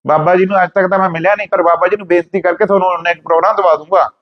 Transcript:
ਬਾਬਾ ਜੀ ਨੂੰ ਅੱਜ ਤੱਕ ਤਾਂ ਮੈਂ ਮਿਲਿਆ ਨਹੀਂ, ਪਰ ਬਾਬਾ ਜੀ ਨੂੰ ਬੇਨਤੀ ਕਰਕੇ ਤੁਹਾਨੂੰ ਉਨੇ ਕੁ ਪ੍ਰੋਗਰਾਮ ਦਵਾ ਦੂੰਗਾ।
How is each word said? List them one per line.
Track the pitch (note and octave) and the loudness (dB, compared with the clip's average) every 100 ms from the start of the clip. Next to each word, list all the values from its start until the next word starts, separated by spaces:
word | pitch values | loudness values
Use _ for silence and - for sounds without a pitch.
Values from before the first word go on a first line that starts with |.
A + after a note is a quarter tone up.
ਬਾਬਾ | C3 D#3 D#3 F#3 | -2 0 2 2
ਜੀ | F#3+ | 2
ਨੂੰ | G3 | 0
ਅੱਜ | F3 | 0
ਤੱਕ | G3 F#3 | 0 0
ਤਾਂ | F#3+ | 0
ਮੈਂ | F#3+ | -2
ਮਿਲਿਆ | E3 F3+ | -2 -2
ਨਹੀਂ, | G3+ F3 | -2 -2
ਪਰ | F#3+ | -2
ਬਾਬਾ | E3+ E3+ F3+ | 0 2 0
ਜੀ | G#3 | -2
ਨੂੰ | F3+ | 0
ਬੇਨਤੀ | F3 E3+ F#3+ | -2 -2 -4
ਕਰਕੇ | F3 E3 G3+ | -2 0 0
ਤੁਹਾਨੂੰ | G3+ F#3 | 0 0
ਉਨੇ | F3 E3+ | -2 -4
ਕੁ | E3 | -6
ਪ੍ਰੋਗਰਾਮ | D#3+ E3 F#3 G#3 | -2 0 0 2
ਦਵਾ | F#3 D#3 | 2 0
ਦੂੰਗਾ। | D#3 F#3 A#2 - | 0 0 0 -4